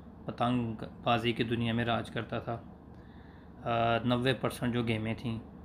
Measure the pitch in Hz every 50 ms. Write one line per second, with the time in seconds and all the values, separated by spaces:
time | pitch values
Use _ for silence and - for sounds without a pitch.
0 | - - - - - - - - 120 120 123 123 120 113 110 110 - - - -
1 | - 131 120 113 110 120 113 113 123 113 120 113 117 117 113 117 117 117 117 113
2 | 107 - - 123 107 - - 113 - - 117 117 - - - - - - - -
3 | - - - - - - - - - - - - - 123 117 117 113 117 117 113
4 | 110 120 123 120 123 135 131 - - 120 - - - 123 117 120 117 113 113 110
5 | 110 110 110 - - 123 113 - - - - - -